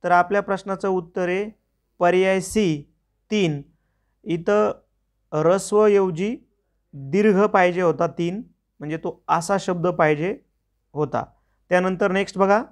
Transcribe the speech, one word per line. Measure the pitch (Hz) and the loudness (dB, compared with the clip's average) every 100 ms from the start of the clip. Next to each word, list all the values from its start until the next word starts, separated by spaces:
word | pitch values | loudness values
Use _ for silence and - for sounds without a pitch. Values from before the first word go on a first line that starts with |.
तर | 180 | 4
आपल्या | 175 175 202 | 2 4 0
प्रश्नाचं | 202 190 - 190 196 | -2 -6 -6 -6 -2
उत्तर | 185 170 - 180 | -4 -4 -6 -4
आहे | 185 208 - _ _ _ _ | -4 -6 -12 _ _ _ _
पर्याय | 175 180 190 190 | 2 2 2 0
सी, | 185 220 202 151 143 _ _ _ _ | -2 -2 0 -2 -8 _ _ _ _
तीन. | 214 180 143 143 _ _ _ _ _ | -2 0 -2 -8 _ _ _ _ _
इथं | - 165 170 208 208 - _ _ _ _ _ | -8 -4 0 2 0 -2 _ _ _ _ _
ऱ्हस्वऐवजी | 151 156 190 190 208 214 202 190 160 202 247 _ _ _ _ _ | 0 2 2 2 2 4 4 2 -2 -4 -6 _ _ _ _ _
दीर्घ | 143 135 175 214 190 | -16 -4 2 4 4
पाहिजे | 202 202 180 175 | 4 4 2 2
होता | 180 143 170 | 0 0 -2
तीन, | 170 170 190 247 _ _ _ | -2 -6 -6 -12 _ _ _
म्हणजे | 151 160 | -10 -8
तो | 175 - - | -8 -12 -4
असा | 170 165 196 | -4 0 -4
शब्द | 190 180 175 | -2 -2 -2
पाहिजे | 170 156 151 170 - _ _ _ _ _ | 0 0 2 -2 -8 _ _ _ _ _
होता. | 139 147 117 - _ _ _ _ | -6 -4 -4 -8 _ _ _ _
त्यानंतर | 180 185 185 202 | 0 0 -2 -2
नेक्स्ट | 190 190 185 | 0 -4 0
बघा | 190 202 302 | 2 2 0